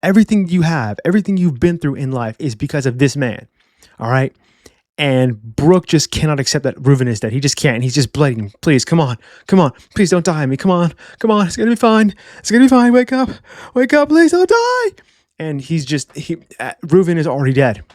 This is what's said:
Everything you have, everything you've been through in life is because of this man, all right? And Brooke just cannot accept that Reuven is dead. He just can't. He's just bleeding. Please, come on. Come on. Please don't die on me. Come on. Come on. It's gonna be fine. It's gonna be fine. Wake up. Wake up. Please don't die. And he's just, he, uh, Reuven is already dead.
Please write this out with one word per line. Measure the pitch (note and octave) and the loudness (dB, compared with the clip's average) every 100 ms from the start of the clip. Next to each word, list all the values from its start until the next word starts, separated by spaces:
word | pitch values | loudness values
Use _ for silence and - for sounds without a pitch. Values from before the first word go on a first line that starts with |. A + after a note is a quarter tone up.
Everything | E3+ G3 G#3 G#3+ F3+ | 2 2 2 0 0
you | F3+ | 0
have, | D#3+ D#3+ A2 G2+ | 0 -2 -4 -4
everything | - G3+ G3+ G3 | -2 -2 -2 -2
you've | F3 B2 | -2 0
been | F3 E3+ | -2 -2
through | D3 | -6
in | C3+ C3+ | -6 -6
life | C3 A2+ A2 | -4 -6 -6
is | D3+ | -8
because | G#2+ C#3+ D3+ | -6 -6 -4
of | C3 B2 | -4 0
this | C#3 | 0
man, | D3 B2+ G#2 - _ _ _ _ _ | 0 -6 -6 -16 _ _ _ _ _
all | A2+ | -2
right? | C3 C3+ _ _ _ - _ _ - | -2 -2 _ _ _ -20 _ _ -4
And | D3 B2+ B2+ A2 | 0 2 0 -2
Brooke | A2+ - C#3+ F#3 - | -10 0 2 2 2
just | D#3+ - | -2 0
cannot | - D#3 C#3+ | -2 -2 -2
accept | C3 D3+ | -2 -2
that | C3+ | -4
Reuven | - C3+ C#3 B2+ | -2 2 2 2
is | A2 | -2
dead. | A2 | -4
He | B2 | -2
just | C#3 | -4
can't. | - D3 A#2 | -2 -2 -2
He's | B2+ | -2
just | C3 B2 | -2 -4
bleeding. | C#3 D3 A2+ G#2 _ | 0 0 0 -8 _
Please, | - C3+ | 0 0
come | - E3 | 2 0
on. | C#3+ A#2 _ - - | 0 -4 _ -20 0
Come | F#3+ | 2
on. | D3 - _ | 2 -2 _
Please | - F#3 | -2 0
don't | F3+ | 2
die | E3+ D#3 | 0 -2
on | C3+ | -2
me. | C3+ | -2
Come | G3 | 0
on. | F3+ E3+ - - - | 0 0 -4 -20 -6
Come | A3+ | -2
on. | G#3 F#3 | 0 -2
It's | - | -2
gonna | A3 | -2
be | |
fine. | A#3 A#3 A3 G#3+ - - - | 2 2 4 2 -2 -20 -14
It's | - | -2
gonna | A3+ | 4
be | C4 | 4
fine. | B3+ A#3+ | 6 4
Wake | B3 B3 | 4 2
up. | C4 B3+ - _ - - | -2 -4 -6 _ -20 -8
Wake | B3+ C4 | -2 2
up. | D4 D4 | 2 4
Please | D#4 E4 | 4 4
don't | F4 F4+ | 4 2
die. | A#4 A#4+ B4 A4+ - _ _ _ _ | 2 2 -2 -4 -6 _ _ _ _
And | D#3 C#3+ | -8 -8
he's | C3 E3 | -4 -6
just, | C3 D3 - | -2 -6 -6
he, | - - D#3+ _ - | -16 -10 -12 _ -12
uh, | B2 - | -12 -12
Reuven | E3 E3+ E3+ E3+ | 2 2 2 0
is | |
already | D#3 C3+ C3+ | -2 -2 0
dead. | C3 C3+ G2+ - | 2 0 0 -12